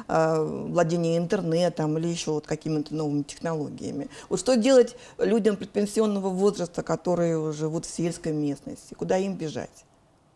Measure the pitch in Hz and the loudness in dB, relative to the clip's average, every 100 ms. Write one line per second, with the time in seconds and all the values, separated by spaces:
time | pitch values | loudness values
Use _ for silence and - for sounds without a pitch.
0 | - 160 160 160 156 139 143 165 165 170 | 0 2 4 2 0 -4 -2 2 2 2
1 | 165 170 170 202 170 165 175 165 156 156 | 0 0 0 -2 0 2 0 0 0 0
2 | 170 170 - 151 - 156 160 156 147 156 | -2 -4 -4 -4 -4 -6 -2 -2 -2 -4
3 | 151 147 143 - 170 160 139 - - 143 | -2 -2 -4 -6 -6 -4 -6 -8 -8 -8
4 | - - - 180 - 254 233 262 226 - | -10 -12 -6 -2 2 4 8 8 6 0
5 | - - 185 226 202 196 190 202 208 220 | -14 -2 2 4 2 0 -2 -2 0 2
6 | 214 202 190 185 208 202 208 - - 160 | 2 2 -2 2 2 2 -4 -4 -2 -2
7 | 180 175 170 160 156 151 156 160 - - | 0 2 2 2 -2 -2 -2 -4 -6 -4
8 | 170 165 165 151 147 139 - 147 - - | -4 -2 -4 -2 -2 -4 -8 -16 -16 -10
9 | 170 185 196 180 156 117 - - _ _ | -4 -2 -2 -4 -6 -8 -10 -14 _ _
10 | _ _ _ | _ _ _